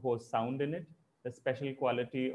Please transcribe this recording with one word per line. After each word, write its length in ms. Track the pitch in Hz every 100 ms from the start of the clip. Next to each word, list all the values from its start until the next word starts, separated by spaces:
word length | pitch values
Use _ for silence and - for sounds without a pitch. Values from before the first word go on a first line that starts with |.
host 260 | 123 117 -
sound 320 | 117 117 135
in 140 | 143
it. 100 | 170 160 - _ _
The 100 | 123
special 400 | - 135 120 139
quality 600 | 135 127 120 120 131 131